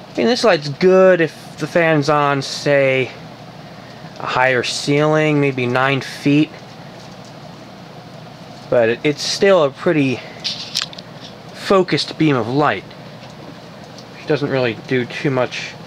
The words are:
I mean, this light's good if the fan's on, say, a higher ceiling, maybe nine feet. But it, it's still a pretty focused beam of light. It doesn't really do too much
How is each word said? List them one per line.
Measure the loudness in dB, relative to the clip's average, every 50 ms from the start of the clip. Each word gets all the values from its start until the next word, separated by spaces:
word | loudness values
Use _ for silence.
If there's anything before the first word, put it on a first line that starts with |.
| -18 -8
I | -4 0
mean, | 2
this | 2 2 2
light's | 4 4 4 2 0 -4
good | -2 2 4 6 6 8 8 6 6 6
if | 2 0 -2 -6 -16 -16 -12 -10
the | -6 -2
fan's | 0 2 4 4 4 2 2 2
on, | 2 2 2 2 2 0
say, | -2 -4 -6 -4 0 2 4 4 4 4 2 2 0 -2 -6 -12 -18 -18 -18 -18 -18 -18 -18 -18 -18 -18 -18 -18 -18 -18 -18 -18 -18 -16 -14 -10
a | -8
higher | -2 0 2 4 4 4 2 0
ceiling, | -2 -4 -4 0 0 2 4 4 4 4 4 4 4 4 4
maybe | 2 2 0 0 0
nine | 0 2 2 2 2 2 0
feet. | -2 -6 -8 -2 2 4 4 4 4 2 -2 -10 -18 -18 -18 -18 -18 -18 -18 -18 -18 -18 -18 -18 -18 -18 -18 -18 -18 -18 -18 -18 -18 -18 -18 -18 -18 -18 -18 -18 -18 -18 -18 -18 -18 -18 -18 -18 -18 -18 -18 -18 -4 0
But | 2 4 4 4
it, | 2 2 0
it's | 0 0 0
still | -2 -6 0 2 4 6 6 6 6
a | 4
pretty | 0 0 0 2 2 4 2 2 0 -2 -6 -10 -12 -10 -8 -8 -8 -8 -10 -8 -6 -6 -6 -6 -8 -14 -18 -18 -18 -18 -18 -18 -18 -18 -18 -18 -16
focused | -6 0 2 4 4 4 2 0 -2 -2 -2 -2 2
beam | 2 4 4
of | 2 0 0
light. | 0 2 2 2 2 0 -4 -10 -16 -18 -18 -18 -18 -18 -18 -18 -18 -18 -18 -18 -18 -18 -18 -18 -18 -18 -18 -18 -18 -18 -18 -18 -18 -8
It | -4
doesn't | -2 -2 -2 0 -2
really | 0 0 0 0 -2 -4 -4 -2
do | -2 0 0
too | -2 -4 -4 -2 0
much | 2 0 0 0 -2 -8 -10 -12 -12 -14 -16